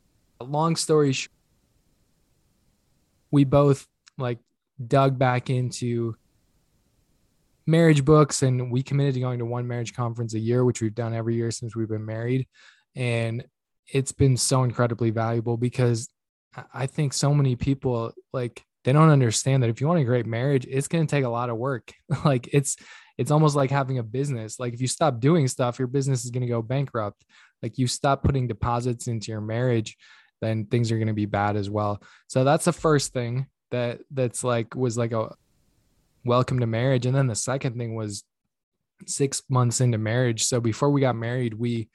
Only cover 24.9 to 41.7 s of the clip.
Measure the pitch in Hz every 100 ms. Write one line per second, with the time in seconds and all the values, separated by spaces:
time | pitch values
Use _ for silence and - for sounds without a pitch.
24.9 | - 160 120 135 175 131 - 123 120 127
25.9 | 139 135 131 120 123 123 117 113 135 139
26.9 | 117 104 - _ _ _ _ 120 - 127
27.9 | - 143 139 - 139 123 110 120 120 127
28.9 | 120 - 113 107 107 107 113 127 117 104
29.9 | - - - _ - 113 110 104 120 113
30.9 | 113 110 107 104 101 104 104 98 104 104
31.9 | 104 - - - 131 131 165 175 - 160
32.9 | 147 - 131 120 123 135 _ - 123 120
33.9 | 117 - 135 123 - 127 117 107 127 127
34.9 | 113 117 113 113 - _ _ _ _ _
35.9 | _ _ _ 120 123 127 127 117 113 131
36.9 | 127 127 135 135 107 - 139 135 117 117
37.9 | 113 107 101 - _ _ _ _ _ _
38.9 | - - - 139 - - 127 123 117 123
39.9 | 113 107 120 123 110 - 123 117 107 147
40.9 | 143 131 113 113 127 120 110 120